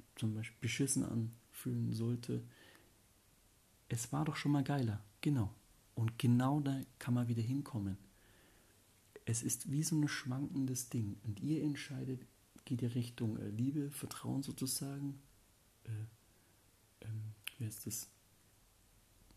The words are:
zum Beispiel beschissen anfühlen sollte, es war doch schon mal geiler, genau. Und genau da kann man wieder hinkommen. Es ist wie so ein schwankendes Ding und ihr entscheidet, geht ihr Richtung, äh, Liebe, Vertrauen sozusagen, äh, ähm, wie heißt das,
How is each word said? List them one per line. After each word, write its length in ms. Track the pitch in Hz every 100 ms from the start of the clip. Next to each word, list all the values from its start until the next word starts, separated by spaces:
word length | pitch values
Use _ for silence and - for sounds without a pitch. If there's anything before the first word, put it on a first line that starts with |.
| - -
zum 180 | 110
Beispiel 220 | 107 113 -
beschissen 440 | 117 - 139 131
anfühlen 880 | 127 117 113 117 - - 127 120 117
sollte, 500 | 113 113 120 120 123 120 - - - - - _ _ _ - - _ _ _ -
es 240 | 117 -
war 120 | 143
doch 120 | 156 147
schon 160 | 143
mal 120 | 143
geiler, 380 | 135 143 120 101 - -
genau. 340 | 156 139 98 - - - -
Und 240 | - 113 -
genau 420 | 123 120 131 147
da 200 | 139 135 - -
kann 160 | -
man 140 | 120 117
wieder 140 | 117
hinkommen. 540 | 113 135 143 117 98 95 - - - - - - - - - - - -
Es 180 | - 117
ist 280 | 127 - -
wie 120 | 139
so 140 | 156 156
ein 120 | 147
schwankendes 800 | - 127 127 143 151 131 127 -
Ding 280 | 123 104 -
und 180 | 113 98
ihr 220 | 135 156
entscheidet, 640 | 151 139 - 131 131 127 - - _ -
geht 180 | - 120
ihr 120 | 123
Richtung, 440 | 123 117 - 117 117
äh, 100 | 104
Liebe, 420 | 107 131 151 143
Vertrauen 520 | 147 123 - 120 131
sozusagen, 800 | 135 - 131 - 139 139 143 139 - - - _ _ _
äh, 1200 | - 107 110 - - - - _ _ _ _ _ 110
ähm, 280 | 110 110 107 - -
wie 60 |
heißt 220 | 113 - -
das, 220 | - - - _ - - - - _ - - - - -